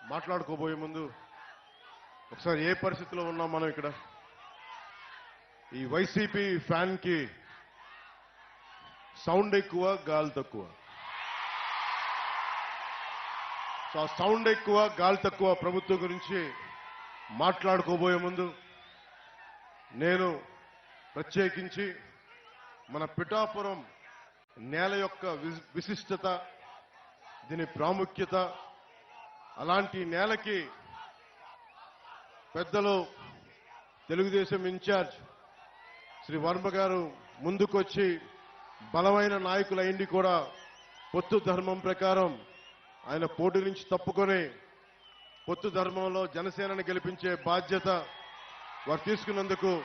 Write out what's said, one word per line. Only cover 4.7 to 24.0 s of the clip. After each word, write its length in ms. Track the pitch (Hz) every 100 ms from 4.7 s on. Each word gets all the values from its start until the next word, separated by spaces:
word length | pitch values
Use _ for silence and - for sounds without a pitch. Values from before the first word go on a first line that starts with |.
| - - - - - - - - - -
ఈ 120 | 127 131
వైసీపీ 720 | 151 190 - 208 202 202 180
ఫ్యాన్‌కి 720 | - 165 180 185 175 165 127 - - - - - - - - - - - - - - - - - - - -
సౌండ్ 300 | 175 208 196
ఎక్కువ, 440 | 196 170 185 196 147
గాలి 200 | 156 156
తక్కువ. 440 | 139 131 110 90 - - - - - - - - - - - - - - - - - - - - - - - - - - - - - - - -
So, 60 | 156
ఆ 60 | 156
సౌండ్ 420 | - 180 220 220
ఎక్కువ, 480 | 220 214 208 214 208
గాలి 180 | 180 196
తక్కువ 360 | 196 - 190
ప్రభుత్వం 500 | 185 180 180 185 185
గురించి 500 | 175 180 - 196 156 - - - - - - - -
మాట్లాడుకోబోయే 840 | 113 165 190 190 185 170 175 180 180
ముందు 380 | 175 175 180 156 - - - - - - - - - - - - -
నేను 500 | 110 160 185 185 151 127 - - - - - - -
ప్రత్యేకించి 800 | 156 185 190 180 185 180 202 175 - - - - - - - - -
మన 160 | 139 156
పిఠాపురం 840 | 151 170 214 214 208 202 190 120 -